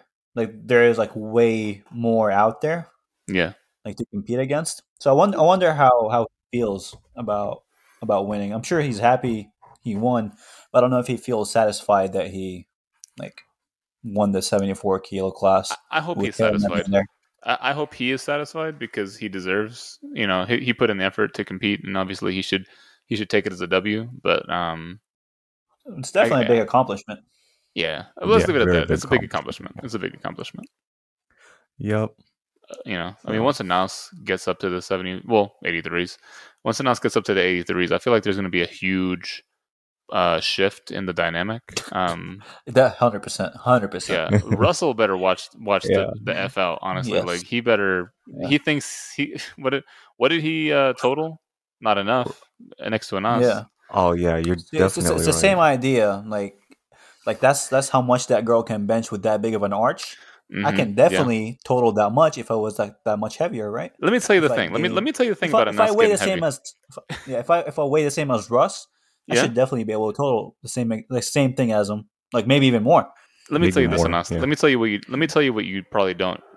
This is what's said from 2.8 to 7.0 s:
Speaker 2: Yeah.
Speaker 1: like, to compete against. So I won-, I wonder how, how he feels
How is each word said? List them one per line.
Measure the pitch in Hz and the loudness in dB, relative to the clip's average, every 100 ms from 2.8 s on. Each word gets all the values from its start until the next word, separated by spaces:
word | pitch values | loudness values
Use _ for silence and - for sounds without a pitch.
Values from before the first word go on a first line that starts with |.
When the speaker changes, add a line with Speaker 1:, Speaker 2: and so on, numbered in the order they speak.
| 160 _ _ _ - | -8 _ _ _ -4
Speaker 2:
Yeah. | 92 85 - _ _ | 0 0 -4 _ _
Speaker 1:
like, | 107 95 | -14 -12
to | 117 | -10
compete | 101 104 120 | -10 -4 -4
against. | 135 147 160 - _ _ | -2 -4 -4 -10 _ _
So | 143 | 2
I | |
won-, | 139 202 - | 4 4 4
I | |
wonder | 156 185 175 | 4 6 4
how, | 147 135 123 110 | 6 6 6 2
how | 120 113 _ _ | 0 -2 _ _
he | 120 | -2
feels | 113 98 - - | -2 -2 -8 -18